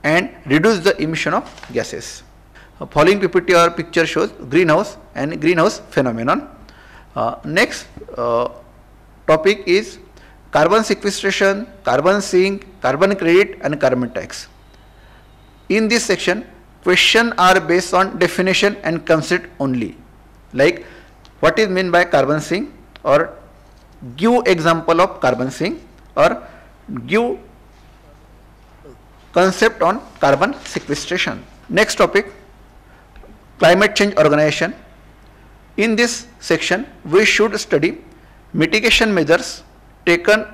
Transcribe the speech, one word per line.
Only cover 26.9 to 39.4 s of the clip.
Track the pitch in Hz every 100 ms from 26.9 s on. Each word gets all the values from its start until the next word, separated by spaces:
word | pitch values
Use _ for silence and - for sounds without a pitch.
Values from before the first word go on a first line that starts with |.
| 131 120
give | 208 240 - - - - - - - - - - - - _ - - 143 - - - -
concept | 175 190 185 226 -
on | 165 226 - -
carbon | 143 139 202 285
sequestration. | - 175 - 143 - 185 - 101 - - -
Next | 147 -
topic, | - 180 202 - - - - - - _ - - - - - - -
climate | 170 185 208
change | 208 208 196
organization. | 151 147 151 147 170 - - - - - - - - - - -
In | 226
this | 220 240 - - -
section, | - 160 - 185 277 -
we | 143 180
should | 214 - 214 202
study | - 147 156 - - - - - -
mitigation | - 160 214 226 - 220
measures | 190 147 170